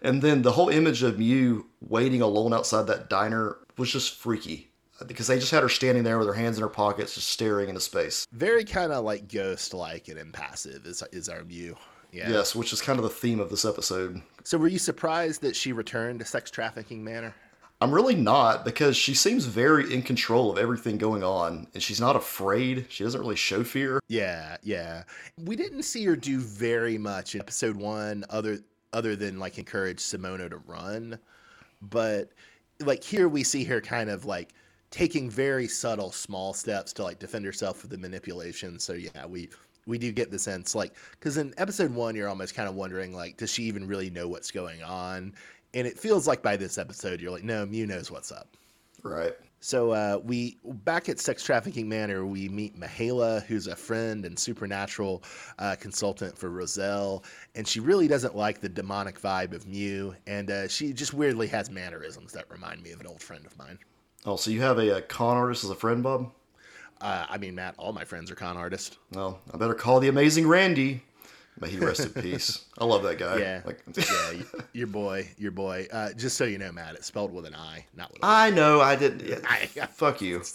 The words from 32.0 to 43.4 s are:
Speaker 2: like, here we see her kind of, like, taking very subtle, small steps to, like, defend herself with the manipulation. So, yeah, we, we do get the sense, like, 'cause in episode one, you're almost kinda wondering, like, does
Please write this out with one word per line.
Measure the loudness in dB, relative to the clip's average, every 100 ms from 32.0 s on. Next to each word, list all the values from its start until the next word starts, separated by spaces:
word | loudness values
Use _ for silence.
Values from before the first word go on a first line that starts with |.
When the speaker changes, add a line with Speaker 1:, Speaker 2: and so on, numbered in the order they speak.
| 2 0 -4 _ -20 _ _ _
Speaker 2:
like, | -2 -2
here | 0 4 4
we | 4
see | 2 0
her | 0 -2
kind | 0 -2 -2
of, | -4
like, | -4 -6 -6 _ _ _ _
taking | 0 2 2 -2
very | 0 2 2 0
subtle, | -2 -2 -2 -4
small | -6 -8 -6 -6
steps | -4 -4 -4 -4
to, | -6
like, | -6 -8
defend | -10 -8
herself | -6 -4 -4 -6
with | -12
the | -12
manipulation. | -10 -10 -10 -10 -10 -10 -12 -10
So, | -8
yeah, | -8 -10 -12 -12
we, | -10 -12 -18 _ _ -6
we | -4
do | -2
get | -2 -2
the | -2
sense, | -6 -6 -4
like, | -4 -4 -8 -20 -8
'cause | -4 -2
in | -4 -4
episode | -4 0 0
one, | 0 -2
you're | -2 -4
almost | -4 -8
kinda | -6 -6
wondering, | -4 -6 -6 -8
like, | -8 -12
does | -8